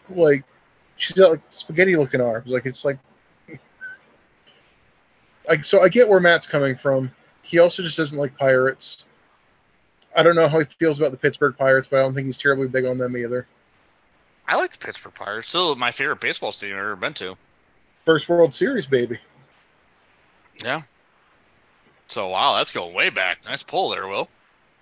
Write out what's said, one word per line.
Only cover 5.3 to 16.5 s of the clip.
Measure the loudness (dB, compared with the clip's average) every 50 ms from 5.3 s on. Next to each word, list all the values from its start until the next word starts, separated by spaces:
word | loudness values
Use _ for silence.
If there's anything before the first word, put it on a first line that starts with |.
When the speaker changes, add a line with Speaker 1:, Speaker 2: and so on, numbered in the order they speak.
| _ _ -2
Speaker 1:
like, | 0 0 0 0
so | 2 4 6
I | 6 6
get | 6 6 6
where | 6 6 6
Matt's | 6 6 4 4 0
coming | -2 -2 0 0 0 -2
from. | -2 -2 0 0 0 -2 -4 -10 _ _ _ _ _
He | -8 0 4 4
also | 4 4 4 -2 -8
just | -6 -4
doesn't | -4 -4 -4 -4
like | -6 -6 -6 -4
Pirates. | 0 2 2 2 2 2 0 -2 -6 -10 -12 -12 -12 -14 _ _ _ _ _ _ _ _ _ _ _ _ _ _ _ _ _ _ _ _ _ 2
I | 4 4
don't | 6 6
know | 4 4
how | 4 2 0
he | 0 -2 _
feels | -2 0 0 0 0
about | -2 -2
the | -2
Pittsburgh | 0 -2 -2 0 0 -2 -2 0
Pirates, | 0 2 4 4 2 2 0
but | 0
I | 0
don't | 2 0 -2
think | -4 -6
he's | -6 -6
terribly | -2 0 0 0 0 0
big | -2 -2 -2 -2
on | -2 -2
them | -2 -4 -4 -4
either. | -6 -6 -6 -6 -6 -8 _ _ _ _ _ _ _ _ _ _ _ _ _ _ _ _ _ _ _ -6
Speaker 2:
I | -2 -2
like | -2 -2 -4
the | -6
Pittsburgh | -12 -14 -14 -14 -14 -18 -18 -18
Pirates. | -14 -12 -10 -10 -10 -8 -4
Still | -2 -2 0 0 -2
my | -2 -2 -4
favorite | -2 -2 -4 -4 -4 -4
baseball | -4 -6 -4 -4 -6 -8